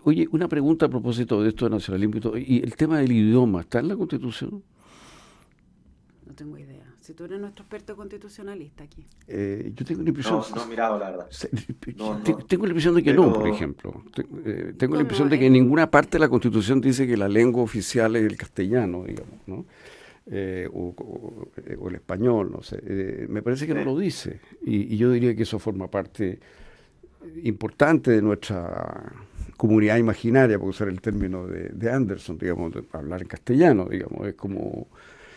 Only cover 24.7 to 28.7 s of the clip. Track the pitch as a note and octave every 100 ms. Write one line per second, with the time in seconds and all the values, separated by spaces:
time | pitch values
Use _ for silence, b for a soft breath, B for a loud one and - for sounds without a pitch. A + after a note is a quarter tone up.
24.7 | G#2+ A2 G#2+ A#2+ A#2+ A#2+ A2 A2 G#2+ A2
25.7 | F#2+ F#2 G2 F2+ - G2 - b b b
26.7 | b b _ - _ E3+ D#3+ E3 G2+ A2+
27.7 | - D3 D#3+ C3 A2+ G#2 G2+ - G2 E2+